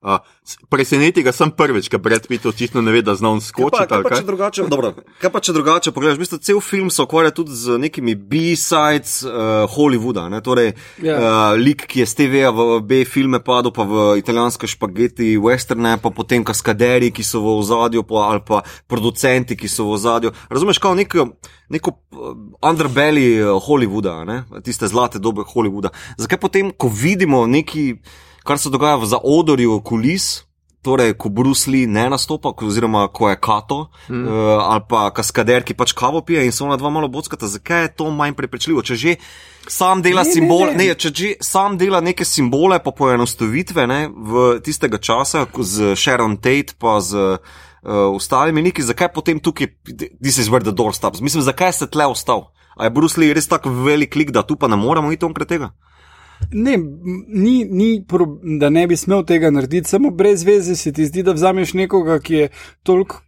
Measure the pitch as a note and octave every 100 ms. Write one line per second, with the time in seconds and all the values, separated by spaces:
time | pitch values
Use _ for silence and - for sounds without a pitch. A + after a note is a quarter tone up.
0 | G2+ F#2+ _ _ - - _ C3+ C3+ C#3
1 | D3+ - B2+ B2 D#3 D#3 D3+ A#2 F#2 G#2+
2 | A2 A2+ - A#2+ A#2+ A2 A#2+ C3 A2+ A2+
3 | A2 G2 A2 G#2+ G#2 - C3 A#3 F#3+ -
4 | A3 B3 G3+ F#3+ G3 G3 F3 C#3+ A#2 F#2
5 | - _ F#3 F#3+ F#3 D#3+ D3 E3+ E3 C#3
6 | D3 C#3+ F3 D#3+ - G3+ - G3 F#3 -
7 | C3+ D#3 D#3+ D#3 D#3+ B2+ A#2+ A#2+ D3 -
8 | B2 G#2+ G2 C#3 E3 D#3+ - E3 D3+ D3
9 | - - C3 A#2+ A2 A2 G#2 C#3+ D3 B2+
10 | A2+ A2 E2+ G#2 A2 B2 A#2 G2 - -
11 | D#3+ D3+ A2+ A2 G#2+ G#2+ B2+ D3 - C3
12 | A2+ - C#3+ C3+ C3+ A2+ A#2 A#2 G#2+ C3
13 | B2+ - C3+ B2+ - B2 A#2+ A#2 G2+ G#2+
14 | G#2 G#2 G2 A#2 A#2+ - A2 - G#2+ F#2
15 | A#2+ - A2+ A2 G#2 B2+ - A#2 A#2 A2+
16 | A2+ G2 A2 B2 G#2+ G#2 - G#2 A#2+ B2+
17 | B2 - G#2+ A#2 G#2+ A2 G2+ A#2 A#2 A#2
18 | G#2 A2 G#2 G#2+ - G#2+ - - _ A#2+
19 | A2 A2+ C#3 B2+ B2 G#2+ G#2 - G#2+ G#2
20 | A2+ A#2 A2+ - - B2+ F#3+ G#3 G3+ F#3
21 | G3+ F3 B2+ - - _ _ D3+ - -
22 | _ C3+ A#2+ A#2+ G#2+ - D3+ E3 D3 B2+
23 | D3 D3+ B2+ A2+ G#2 G2 A2+ D3 A2+ G2+
24 | G2 E2 E2 A#2+ B2+ G2 F#2+ A#2 G#2+ G#2+
25 | A#2+ A2 G2+ G#2 G2+ - G#2+ G2 F#2+ -
26 | - - A2 F3+ G3 G3 G3 - C3 G#2
27 | C#3 G3 F3+ C3+ A#2 C3+ D#3 D#3 C#3+ A#2
28 | - - - _ - C#3+ D3 C3 D3 C#3+
29 | A2+ A#2 C3 D3+ D#3+ C#3 A#2+ A2 - A2+
30 | A#2 F#3 - - _ _ _ _ - C3
31 | A#2+ G#2+ A2+ G2+ B2+ C3+ - C3 B2 G#2
32 | A#2+ C3+ - D#3 C#3+ - G#2+ G#2 A#2 A2
33 | G2 - A2 F#2+ - G#2+ G#2+ C#3 D#3 _
34 | - B2+ B2 A2 G#2+ G#2+ F#2+ A2 G#2+ A#2
35 | G2+ - A2 - A2 B2 B2 - B2 -
36 | B2+ D#3 D#3 E3+ B2+ A#2+ C#3+ C#3 D3 D3+
37 | D3+ C3 D#3+ D#3 G#2+ G2+ - E3+ E3 -
38 | D#3 D3+ D3 C#3+ C3+ B2 D3+ D#3 G#2+ A#2+
39 | D3 F3 - - - - - - F#3 F#3+
40 | F3 F#3 D#3+ E3 E3 E3+ F#3+ E3+ F#3 E3
41 | D#3+ D3 G3 G3+ - F#3+ G3 G3 F#3 F#3+
42 | E3+ F3+ E3+ - C3 C3+ F3 F3+ - -
43 | C3+ B2 A#2+ - A2+ B2 F#3 E3+ B2 C#3
44 | D3+ - G#2+ A#2 B2 A#2+ C#3+ D3+ C3 G#2+
45 | - A#2 C3+ D#3+ C3 - G#2 G2+ G#2 F#2+
46 | - B2+ A2+ G#2+ B2 C3+ C#3+ - A#2 G#2+
47 | F2+ G2+ F#2+ F#2 - - - _ - G#2
48 | G2 G2 - C3 D3+ D#3 E3+ F3+ B2 A#2+
49 | F3 D#3 D#3 D#3+ E3+ D#3 C#3 _ - A#2+
50 | - _ C#3 C3 A2 B2 G#2+ G2 A2 G2
51 | G#2 F#2 C3 D3+ C3+ C3+ F#3 F3 C#3+ D3
52 | D3 A#2+ - A2+ - _ _ _ A2+ A#2+
53 | D#3 E3 D#3 D3 C#3+ E3 C#3 B2+ C3 D3
54 | C#3+ C#3+ D3+ A#2 G2 D3+ C3+ G#2+ A2 E3
55 | D3+ D#3 E3+ D#3+ D3+ E3+ C3 - _ _
56 | _ _ - - - G#3 A#3+ B3 D#3 D3
57 | F3 F#3 - G#3 G#3 B3+ G#3 F#3 A3 A3+
58 | F#3+ F3 E3+ D3 F3+ D3+ C#3+ D#3 F3 E3+
59 | - G3 E3 E3+ D#3+ C#3+ B2+ E3+ D#3+ G3+
60 | C#4+ E3+ G3+ G3+ E3+ G#3 F3 F3 - C#3+
61 | D3+ E3+ F#3 E3 F#3 F#3+ F3+ F#3 F#3 G3
62 | E3 D#3+ - D#3+ D3 - - _ - F#3
63 | F#3+ -